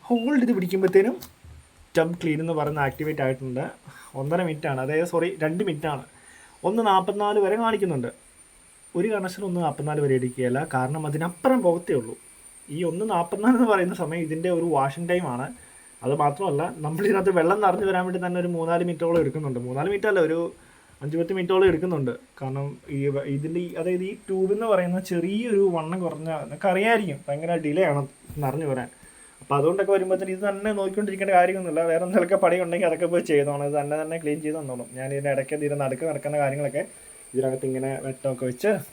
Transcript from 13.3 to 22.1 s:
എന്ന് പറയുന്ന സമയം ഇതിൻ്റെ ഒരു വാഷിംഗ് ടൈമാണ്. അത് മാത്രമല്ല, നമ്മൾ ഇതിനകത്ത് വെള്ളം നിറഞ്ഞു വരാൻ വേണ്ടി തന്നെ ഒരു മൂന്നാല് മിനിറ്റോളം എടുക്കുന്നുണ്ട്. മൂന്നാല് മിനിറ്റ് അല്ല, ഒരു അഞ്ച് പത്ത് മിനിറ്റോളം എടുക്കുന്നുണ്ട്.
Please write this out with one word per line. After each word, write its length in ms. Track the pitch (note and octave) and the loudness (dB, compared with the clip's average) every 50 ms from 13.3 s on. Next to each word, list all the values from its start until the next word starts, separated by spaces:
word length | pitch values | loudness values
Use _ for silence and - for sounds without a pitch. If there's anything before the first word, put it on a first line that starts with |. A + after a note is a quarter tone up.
| - G3 G#3 A#3+ B3+ A#3 | -4 0 4 4 4 6
എന്ന് 100 | B3+ A3+ | 6 4
പറയുന്ന 240 | G#3 F#3+ F3+ F3+ - - | 4 4 4 0 0 -4
സമയം 180 | F3 D3+ D#3+ F3 E3 | -4 -4 -2 -4 -4
ഇതിൻ്റെ 240 | D#3 D#3 D#3+ E3+ F3+ F3 E3 | -4 -4 -2 0 0 0 0
ഒരു 80 | E3+ F3 D#3 | 0 2 2
വാഷിംഗ് 320 | C#3 C3+ C#3 - E3 E3+ E3+ | 2 2 0 -2 -4 -2 0
ടൈമാണ്. 340 | F3+ F3+ F3+ C#3 B2 B2 C3+ - - - - - - - - - - _ - | 0 0 0 -2 -4 -4 -6 -8 -10 -16 -20 -20 -20 -20 -20 -20 -20 _ -2
അത് 100 | B2+ C#3+ D#3 D3 | -2 0 2 2
മാത്രമല്ല, 380 | D3 C#3+ - G3 F#3 C#3+ C#3+ D#3+ - - D#3+ D3+ | 0 0 0 -2 -2 0 0 -2 -4 -6 -6 -6
നമ്മൾ 180 | D3+ D#3+ F3 G3+ G#3+ | -4 -2 -2 0 2
ഇതിനകത്ത് 240 | G3 G3 F3+ G3 F#3 E3+ | 2 4 4 4 4 4
വെള്ളം 200 | D#3+ F3 G3 G#3 G#3 | 4 4 4 4 4
നിറഞ്ഞു 220 | F#3+ F3 G#3 G#3 G3 | 2 2 2 0 0
വരാൻ 140 | F#3+ F3+ F3+ | 0 0 0
വേണ്ടി 140 | F3+ F3+ F3+ F3+ | -2 -4 -4 -4
തന്നെ 120 | F3+ F3 F3+ F3 | -2 -2 -2 -2
ഒരു 60 | F3 F3 | -2 -2
മൂന്നാല് 280 | E3 D#3+ E3 E3+ E3+ F3 F3 | -2 0 0 0 0 0 -2
മിനിറ്റോളം 320 | E3+ D3 E3+ E3 E3+ E3 D#3 | -2 -2 0 2 2 2 2
എടുക്കുന്നുണ്ട്. 360 | C#3 C3+ D#3 D3+ C#3 B2+ A#2+ A#2+ B2 | 2 -2 -4 -6 -4 -4 -4 -6 -6
മൂന്നാല് 200 | B2+ C3+ D3+ F#3+ | -4 -4 -2 -2
മിനിറ്റ് 180 | G3+ G3 G3+ A3 | -2 0 0 2
അല്ല, 80 | G3 F#3 E3 D#3 | 4 4 4 2
ഒരു 100 | D#3+ E3 E3+ - - - - - - - _ _ - _ | 2 0 -2 -4 -8 -14 -20 -20 -20 -20 _ _ -18 _
അഞ്ച് 140 | C3+ D3 D3+ E3 | -10 -6 -2 -2
പത്ത് 120 | E3+ E3+ F#3+ | -2 -2 -2
മിനിറ്റോളം 300 | F#3+ F3+ F3 F#3+ F#3+ G3 F#3+ | -4 0 2 4 6 6 6
എടുക്കുന്നുണ്ട്. 420 | E3 D#3 F3+ F#3 E3+ D3+ C3+ B2 | 4 4 0 -2 -2 -2 -2 -2